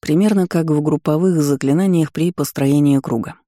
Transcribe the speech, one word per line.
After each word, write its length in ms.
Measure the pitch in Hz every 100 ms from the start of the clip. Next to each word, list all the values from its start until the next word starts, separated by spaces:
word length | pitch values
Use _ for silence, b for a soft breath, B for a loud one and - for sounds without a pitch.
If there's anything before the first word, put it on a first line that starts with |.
Примерно 460 | - 156 208 202 180
как 220 | 170 160
в 120 | 151
групповых 580 | 151 147 - 151 185 170
заклинаниях 680 | 143 139 135 147 196 175 156
при 200 | - 165
построении 680 | - 143 - 139 143 147 139
круга. 400 | - 117 - -